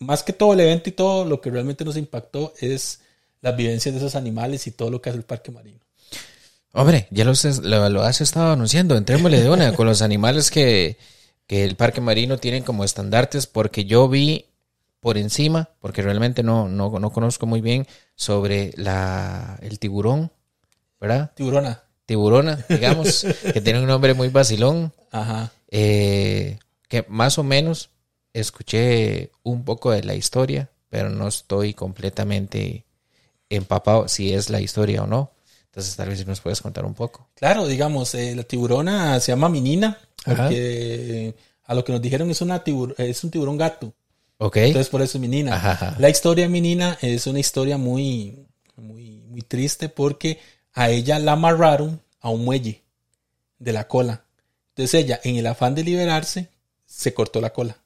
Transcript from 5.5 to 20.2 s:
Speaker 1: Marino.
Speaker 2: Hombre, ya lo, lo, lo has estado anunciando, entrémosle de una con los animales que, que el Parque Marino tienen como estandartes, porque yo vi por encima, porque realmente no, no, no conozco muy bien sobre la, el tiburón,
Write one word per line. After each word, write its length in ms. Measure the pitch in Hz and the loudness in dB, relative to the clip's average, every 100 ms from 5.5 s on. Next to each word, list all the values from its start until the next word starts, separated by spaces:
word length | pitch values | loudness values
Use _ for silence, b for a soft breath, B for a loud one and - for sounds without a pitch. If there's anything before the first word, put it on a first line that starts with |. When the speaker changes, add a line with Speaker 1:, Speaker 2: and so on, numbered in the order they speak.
Speaker 1:
Marino. 260 | 117 110 117 _ B B B B B B B _ | -20 -20 -20 _ B B B B B B B _
Speaker 2:
Hombre, 340 | - 139 156 98 | 2 6 6 4
ya 120 | 98 | 2
lo, 80 | 117 131 151 135 | 4 4 2 0
lo, 260 | 82 107 101 | 2 4 4
lo 140 | 101 | 2
has 180 | 110 - | 2 0
estado 300 | 151 165 165 | 0 2 2
anunciando, 440 | 143 110 156 180 120 | 2 2 2 4 2
entrémosle 440 | 101 139 175 139 | 2 4 6 6
de 80 | 117 | 6
una 260 | 180 135 | 6 4
con 120 | 101 113 | 4 4
los 160 | 107 | 4
animales 480 | 110 104 113 147 139 | 2 2 2 2 2
que, 480 | 156 131 104 85 110 b b b _ - | 4 4 4 2 -2 b b b _ -4
que 160 | 101 | 0
el 120 | 98 92 | 0 2
Parque 240 | 117 127 | 0 2
Marino 360 | 120 110 123 131 | 0 2 0 -2
tienen 260 | 123 131 | -4 -4
como 180 | 127 110 | -4 -2
estandartes, 640 | 101 - 101 113 127 143 - | -2 -4 0 2 2 -2 -4
porque 380 | 110 110 - | -2 -2 -2
yo 240 | 98 117 131 | 2 4 6
vi 380 | 139 147 156 - _ _ _ _ _ | 4 2 -2 -8 _ _ _ _ _
por 180 | 120 104 | -2 -2
encima, 540 | 104 - 151 160 160 _ | -2 0 2 0 -2 _
porque 220 | 98 98 | -8 -4
realmente 400 | 98 104 120 123 | -2 0 0 0
no, 260 | 117 113 98 | 2 2 0
no, 300 | 98 101 101 | -2 -2 -2
no 140 | 107 | -4
conozco 340 | 110 117 - 113 | -2 -2 -2 -2
muy 140 | 113 | -2
bien 260 | 113 123 135 b b - | 0 -2 -4 b b -8
sobre 560 | - 101 101 101 98 - | -2 0 0 -2 -4 -6
la, 800 | 98 95 95 95 95 92 - 98 | -2 -2 -2 -4 -6 -8 -10 -12
el 160 | 107 107 | -14 -10
tiburón, 540 | 104 101 107 139 | -6 -2 0 0